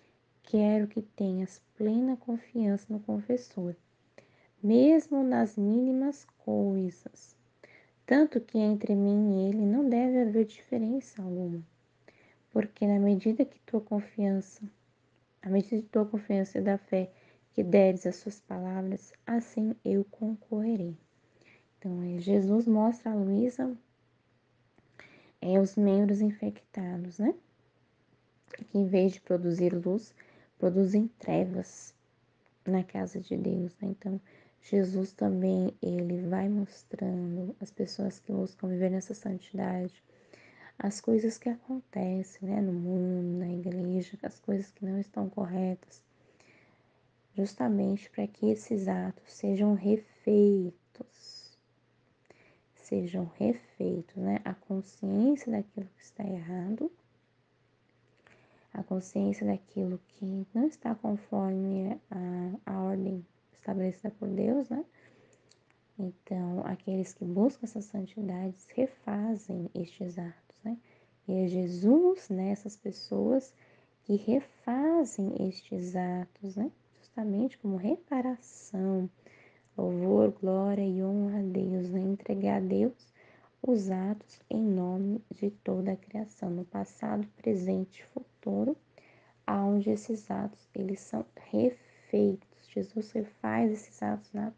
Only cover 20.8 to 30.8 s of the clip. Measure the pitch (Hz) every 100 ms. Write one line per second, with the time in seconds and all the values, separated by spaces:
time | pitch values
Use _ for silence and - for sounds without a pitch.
20.8 | 170 160 _ _ _ _ - - _ _
21.8 | 190 180 175 175 180 202 190 214 233 214
22.8 | 220 233 226 214 196 196 247 247 262 240
23.8 | _ _ _ _ _ _ _ _ _ _
24.8 | _ _ - - _ - 180 190 196 202
25.8 | 202 196 208 202 214 208 208 208 _ -
26.8 | 180 180 180 175 220 - _ _ _ _
27.8 | _ _ _ _ _ _ _ - - 202
28.8 | 190 190 190 185 - 180 175 170 175 175
29.8 | 180 202 - _ - - _ - 185 185